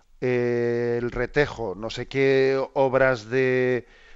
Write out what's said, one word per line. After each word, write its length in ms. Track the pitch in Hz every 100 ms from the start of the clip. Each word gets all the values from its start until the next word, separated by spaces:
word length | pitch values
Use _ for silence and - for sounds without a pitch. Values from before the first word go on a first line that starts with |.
| _ -
eh, 760 | 127 123 120 120 120 120 120 120
el 100 | 120
retejo, 640 | 117 123 147 139 - 113 90
no 140 | 110
sé 180 | 123 120
qué 540 | 135 135 135 135 135 131
obras 560 | 143 135 131 131 123 107
de, 580 | 127 131 127 127 123 - - -